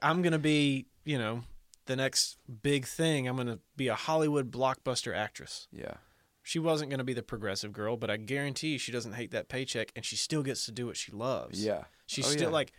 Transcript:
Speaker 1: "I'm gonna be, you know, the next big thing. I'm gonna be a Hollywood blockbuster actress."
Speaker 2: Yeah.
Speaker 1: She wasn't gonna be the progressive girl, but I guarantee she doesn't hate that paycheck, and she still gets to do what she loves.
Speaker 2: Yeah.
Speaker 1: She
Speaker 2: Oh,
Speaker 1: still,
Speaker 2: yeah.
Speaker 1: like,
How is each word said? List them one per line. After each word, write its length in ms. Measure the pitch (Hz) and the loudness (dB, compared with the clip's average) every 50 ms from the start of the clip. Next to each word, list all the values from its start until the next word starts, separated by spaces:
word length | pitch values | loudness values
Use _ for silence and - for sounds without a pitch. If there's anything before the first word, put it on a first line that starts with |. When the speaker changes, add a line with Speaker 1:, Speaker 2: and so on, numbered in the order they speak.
Speaker 1:
"I'm 180 | - 151 160 180 | 2 4 4 6
gonna 160 | 175 170 160 151 | 4 4 4 4
be, 480 | 147 151 151 147 143 143 135 131 127 _ _ _ - | 4 6 6 6 6 4 4 2 -2 _ _ _ -4
you 120 | 156 147 127 | -2 0 0
know, 260 | 113 107 117 120 120 - - - - _ - _ - | 0 0 -2 -4 -6 -10 -14 -16 -18 _ -20 _ -4
the 100 | - 131 | -2 0
next 400 | 131 135 131 - - - - - _ - - 120 107 | 2 2 2 2 2 0 0 -2 _ -16 -16 -12 -2
big 220 | - 143 143 139 123 | 0 2 2 2 0
thing. 400 | - - - 165 160 156 139 127 | -2 -2 2 2 4 4 2 2
I'm 100 | 127 127 | 0 -2
gonna 220 | 131 123 120 113 90 _ _ - | -2 -2 -2 -4 -6 _ _ -4
be 120 | 139 131 120 | 0 0 2
a 60 | 107 | 2
Hollywood 560 | - - - 160 160 156 151 147 143 131 117 | 0 0 2 4 4 4 6 4 2 0 0
blockbuster 680 | - 123 131 131 131 - - 135 123 - - 120 85 | 0 2 2 2 2 0 -2 -2 -2 -2 -2 -2 -2
actress." 500 | 95 107 107 - - - - - - - - | -2 -2 -2 -4 -12 -12 -12 -12 -12 -12 -14
Speaker 2:
Yeah. 220 | - - - - - - - _ _ _ _ _ _ _ | -12 -10 -10 -10 -10 -12 -16 _ _ _ _ _ _ _
Speaker 1:
She 160 | - - - 165 | -8 -4 -2 0
wasn't 320 | 156 165 160 151 151 135 | 2 4 2 2 0 -2
gonna 140 | 139 135 123 | -2 -2 -2
be 100 | 131 127 | -2 -2
the 80 | 117 | -4
progressive 500 | 107 - 123 107 107 101 98 - - 104 | -4 -6 -6 -4 -2 -2 -2 -2 -4 -6
girl, 240 | 101 107 104 110 120 | -6 -4 -2 -2 -2
but 140 | 110 117 107 | -2 0 -2
I 60 | 104 110 | -2 -2
guarantee 580 | 110 104 135 143 143 143 131 - 151 151 147 127 | -2 -4 -2 -2 -2 -2 -4 -2 -2 -2 -2 -2
she 140 | - - | -4 -4
doesn't 220 | 117 120 113 113 101 | -4 -4 -4 -4 -6
hate 160 | 120 117 92 | -6 -6 -4
that 180 | 113 110 - - | -4 -4 -4 -4
paycheck, 420 | - 127 135 - - 117 110 - - | -4 -4 -4 -2 -2 -2 -2 -4 -6
and 80 | 120 - | -8 -6
she 120 | - 110 | -4 -2
still 260 | - - - 160 151 | -2 -2 0 0 0
gets 240 | 135 135 123 - - | 0 0 -2 -2 -4
to 60 | - | -6
do 140 | 110 120 123 | -4 -4 -4
what 100 | 117 - - | -4 -4 -6
she 120 | - - | -8 -8
loves. 520 | 107 101 117 131 127 82 - - - 95 107 | -6 -4 -2 0 0 0 -2 -4 -4 0 0
Speaker 2:
Yeah. 200 | 107 98 78 - - _ _ _ | 2 0 0 -2 -10 _ _ _
Speaker 1:
She 160 | - - 139 | -6 -4 0
Speaker 2:
Oh, 40 | 131 | 2
Speaker 1:
still, 160 | 135 147 147 | 2 2 2
Speaker 2:
yeah. 60 | 170 - | 2 2
Speaker 1:
like, 240 | 165 151 139 - _ | 2 2 0 0 _